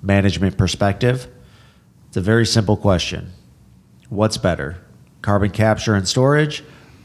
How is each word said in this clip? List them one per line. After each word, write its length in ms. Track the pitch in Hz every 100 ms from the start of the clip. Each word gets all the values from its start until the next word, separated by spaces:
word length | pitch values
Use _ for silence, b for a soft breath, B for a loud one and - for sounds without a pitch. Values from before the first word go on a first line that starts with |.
management 540 | 98 98 98 82 95 -
perspective. 680 | 90 - 101 95 123 127 - b b b b b b _ -
It's 80 | -
a 40 |
very 260 | 92 113 113
simple 300 | 113 101 104
question. 560 | 104 87 - 85 90 - - - - - _ _ -
What's 280 | 98 107 -
better, 420 | 95 78 71 90 - - - _
carbon 280 | - 101 104
capture 440 | 101 107 107 -
and 120 | 101 92
storage 560 | - 135 147 151 - B B B -